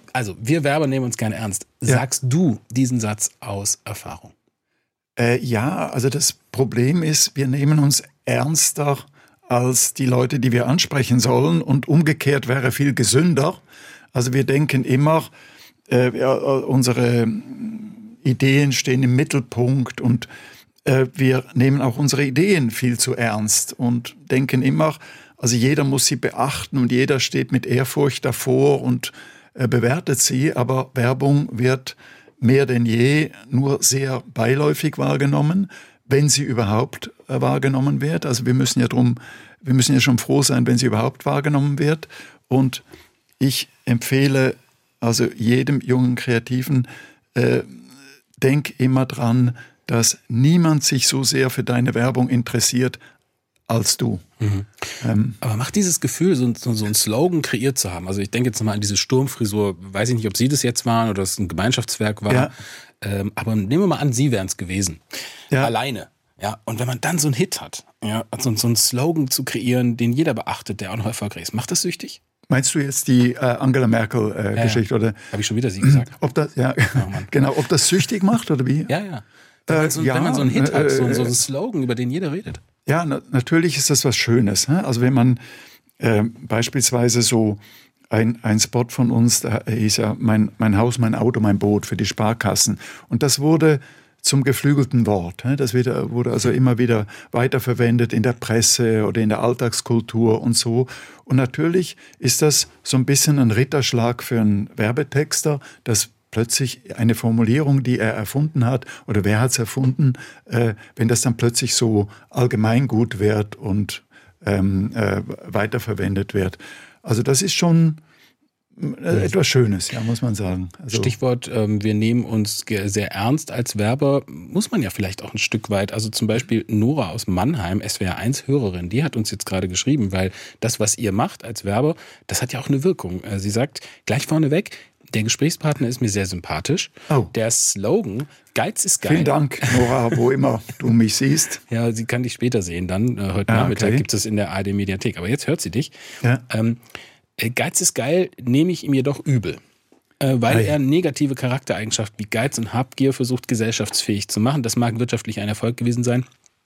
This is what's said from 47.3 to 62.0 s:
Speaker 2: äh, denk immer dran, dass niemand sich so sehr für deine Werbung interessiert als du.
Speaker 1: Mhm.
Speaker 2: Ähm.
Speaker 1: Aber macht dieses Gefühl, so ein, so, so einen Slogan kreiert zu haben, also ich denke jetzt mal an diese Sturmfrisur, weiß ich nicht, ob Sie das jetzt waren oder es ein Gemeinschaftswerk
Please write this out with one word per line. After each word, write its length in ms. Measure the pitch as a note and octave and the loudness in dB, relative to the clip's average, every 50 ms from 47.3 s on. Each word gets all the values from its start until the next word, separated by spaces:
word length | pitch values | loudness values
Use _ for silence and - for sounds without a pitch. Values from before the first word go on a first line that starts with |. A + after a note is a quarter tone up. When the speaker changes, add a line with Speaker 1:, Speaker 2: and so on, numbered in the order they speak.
| _ | _
Speaker 2:
äh, 260 | B2 B2 B2 - A#2 - - - - - - - - - - - _ _ _ _ - | 0 2 2 2 0 -2 -4 -12 -20 -20 -20 -20 -20 -20 -20 -20 _ _ _ _ -2
denk 380 | - C3 C#3 D3 C3 - - - | 0 2 2 2 0 -4 -4 0
immer 260 | B2+ C3 C3 C3 C3 | 0 2 2 2 0
dran, 500 | B2+ - - A#2+ A#2 A#2+ B2+ B2 A#2+ A#2+ - - - _ _ _ | -2 -2 -2 0 2 4 4 4 2 0 -2 -10 -20 _ _ _
dass 320 | - - A#2 A2+ - - - _ _ | -2 0 0 2 0 -2 -4 _ _
niemand 540 | A#2 A#2 C3 D3+ E3+ F3+ E3+ D#3+ D#3 C#3+ - | 0 2 4 4 6 4 4 4 2 2 0
sich 240 | - C#3+ B2+ - - | 0 0 0 0 0
so 160 | B2+ C3+ C3+ | 0 0 -2
sehr 260 | A2 - C3+ C3 B2+ | 0 0 2 0 0
für 140 | - - - | 0 -2 -2
deine 300 | - B2 B2 B2 B2 G#2+ | 0 0 2 2 2 2
Werbung 360 | A2+ A#2+ C3 A#2 B2+ B2+ A#2 | 2 0 2 2 2 0 2
interessiert 720 | B2+ A#2+ A#2 - - A#2 - - - B2 C3 B2 - - - - _ _ _ _ _ _ _ _ _ _ _ - | 2 0 0 0 -2 0 0 0 0 0 0 0 -2 -6 -14 -20 _ _ _ _ _ _ _ _ _ _ _ -4
als 300 | A#2 A2 F2 - - - | -2 0 0 0 -2 0
du. 220 | B2+ A#2 G#2 E2+ - _ _ _ | -2 -2 -4 -4 -8 _ _ _
Speaker 1:
Mhm. 260 | A2+ G#2 G2+ G2 G#2 - _ - - - - - A#2+ | -2 -2 -2 -2 -4 -8 _ -14 -12 -12 -12 -6 -4
Speaker 2:
Ähm. 300 | A#2 A2+ G#2+ A2+ - G#2 - | 0 0 2 0 0 -4 -4
Speaker 1:
Aber 140 | - B2 G#2+ A2 | -4 -4 -2 -2
macht 180 | C3 - - | -4 -2 -2
dieses 240 | G#3 G3+ F#3 D#3+ - | 0 0 0 0 -2
Gefühl, 360 | - B2+ - - D#3+ F#3+ F3 | -2 -4 -2 0 2 2 2
so 100 | B2+ B2+ | 2 2
ein, 100 | A#2+ A2 | 0 -2
so, 180 | - - B2 A2+ | -2 -2 -4 -2
so 120 | G#2+ G#2+ | -2 -2
einen 100 | G#2 G#2+ | -2 0
Slogan 460 | - - G#2+ G#2 B2 D#3+ F#3 F3 D#3 | 0 0 0 2 2 2 2 2 0
kreiert 360 | - - - G#2 B2 C#3 B2+ - | -2 -2 -4 -2 0 -2 -2 -2
zu 140 | - F#2 F2 | -4 -4 -6
haben, 140 | F2 F#2 F#2 | -8 -8 -6
also 120 | G2 G2+ | -4 -4
ich 100 | G2 F#2+ | -4 -2
denke 180 | - A#2 B2 B2 | -2 0 0 0
jetzt 140 | G#2+ - A2 | 0 -2 -2
mal 100 | G#2+ G#2 | -2 -2
an 80 | G#2 | -2
diese 160 | G2+ G2+ G2+ - | -2 -2 -2 -2
Sturmfrisur, 800 | - - C3 B2+ C#3 C3+ - - A#2 G2+ G2+ G#2+ G#2 G2+ F2+ E2 | 0 0 2 0 0 0 -2 -4 -4 -2 0 0 0 -2 -2 -6
weiß 300 | F#2 G2 F#2+ G2 A2 A#2+ | -10 -8 -4 -2 -2 0
ich 60 | B2+ | 0
nicht, 120 | A2+ G#2+ G#2 | -2 -2 -2
ob 100 | F#2 - | -2 0
Sie 100 | A#2+ C3+ | 0 0
das 160 | D3 C3+ - | 0 0 0
jetzt 220 | B2 A#2+ - - | -2 -2 -2 -2
waren 240 | A#2+ A#2 A#2 A2+ A2 | 0 0 2 2 0
oder 120 | G2+ G2 F#2+ | 0 -2 -2
es 140 | F#2 - - | -4 -4 -4
ein 100 | G2+ E2 | -4 -4
Gemeinschaftswerk 760 | E2+ E2 F#2+ A#2+ C#3 B2+ A2 - - - | -2 -2 0 0 0 -2 -2 -4 -4 -2